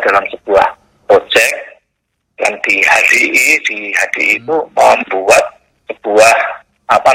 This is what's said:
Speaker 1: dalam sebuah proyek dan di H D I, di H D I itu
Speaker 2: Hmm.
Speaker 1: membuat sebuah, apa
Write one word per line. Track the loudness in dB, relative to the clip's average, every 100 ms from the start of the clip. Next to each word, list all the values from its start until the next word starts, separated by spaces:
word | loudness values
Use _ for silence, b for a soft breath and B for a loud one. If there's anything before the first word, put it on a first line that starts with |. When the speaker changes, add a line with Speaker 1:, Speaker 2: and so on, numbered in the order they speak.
| 2
Speaker 1:
dalam | 0 -2
sebuah | -10 0 2 0 -4 _ _ 2
proyek | 2 2 0 0 -4 -12 -20 _ _ _ _ _ -6
dan | -6 -4
di | -4 -2 0
H | 0 0
D | 0 0
I, | 0 0 -2 -4
di | -8 -8 -6
H | -6
D | -4
I | -4 -4
itu | -4
Speaker 2:
Hmm. | -6 -4 0
Speaker 1:
membuat | 2 2 -2 -6 2 2 2 -6 _ _ -16
sebuah, | -10 -2 2 4 2 -2 -10 _ _ -2
apa | 0 2